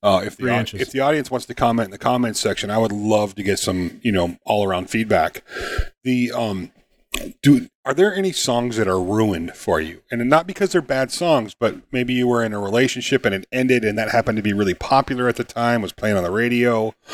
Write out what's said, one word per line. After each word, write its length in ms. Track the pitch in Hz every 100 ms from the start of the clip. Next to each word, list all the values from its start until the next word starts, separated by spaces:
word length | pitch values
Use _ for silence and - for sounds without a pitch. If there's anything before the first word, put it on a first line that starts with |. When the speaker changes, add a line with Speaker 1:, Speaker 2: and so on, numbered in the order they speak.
Speaker 1:
uh, 180 | 104 95
if 120 | 98 -
the 60 |
Speaker 2:
Three 80 | 127
Speaker 1:
au-, 80 | -
Speaker 2:
inches. 200 | 107 98
Speaker 1:
if 120 | -
the 80 | 131
audience 320 | 135 156 131
wants 160 | 127 -
to 80 | 120
comment 320 | 123 117 107
in 40 |
the 60 | 98
comments 420 | - 123 120 107
section. 300 | 107 95 101
I 80 | 107
would 140 | 110
love 420 | 104 104 107 104
to 80 | 95
get 160 | 101 95
some, 420 | - 92 87 -
you 80 | 120
know, 260 | 98 87 87 -
all 180 | 107
around 280 | 98 92 92
feedback. 500 | 113 110 101 80 - _ - - - - _
The, 280 | 127 127 120
um, 400 | 120 113 98 90 _ _ _ _ - - -
do, 260 | 139 139 - _ -
are 100 | 139
there 180 | 196
any 180 | 196 190
songs 460 | - - 120 123 113
that 100 | 104
are 140 | 92
ruined 540 | 90 107 110 90 85 -
for 260 | - 85
you? 220 | 80 85 _
And 180 | 117 120
not 160 | 151 170
because 260 | 190 196
they're 80 | 180
bad 280 | 135 131 127
songs, 440 | - 175 147 107 -
but 180 | 113 - -
maybe 220 | 131 120
you 140 | 127 123
were 160 | 120 113
in 80 |
a 60 | 104
relationship 680 | 101 110 127 - - 135 117
and 80 |
it 140 | 98 92
ended, 320 | 127 127 123
and 140 | 110 104
that 140 | 110
happened 240 | 117 113 110
to 80 |
be 100 | 104
really 220 | 101 101 90
popular 520 | - 135 135 127 123
at 80 | 117
the 80 |
time, 380 | 120 - 120 120
was 100 | 98
playing 240 | - 107 101
on 80 |
the 60 | 87
radio, 640 | 101 120 120 120 113 110 - _